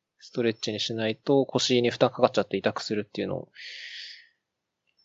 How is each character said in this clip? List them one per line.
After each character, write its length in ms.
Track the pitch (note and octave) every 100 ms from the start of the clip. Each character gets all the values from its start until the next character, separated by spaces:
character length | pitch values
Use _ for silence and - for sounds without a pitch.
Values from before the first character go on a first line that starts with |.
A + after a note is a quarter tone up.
| _ _
ス 140 | -
ト 100 | -
レ 80 | A#2
ッ 20 |
チ 180 | A2 -
に 80 | G#2+
し 140 | -
な 140 | A2+ A2
い 80 | A2
と 300 | - C#3 C3
腰 360 | B2+ - B2
に 80 | A#2+
負 100 | A#2
担 100 | A#2+
か 120 | -
か 60 | B2
っ 40 |
ち 60 | A2
ゃ 40 |
っ 60 | G2
て 100 | G2
痛 160 | A2
く 100 | -
す 100 | -
る 120 | G#2 G#2
っ 40 |
て 100 | G#2
い 40 | F#2+
う 20 |
の 100 | F2+
を、 120 | - - - - - - - - - _ _ _ _ _ _ _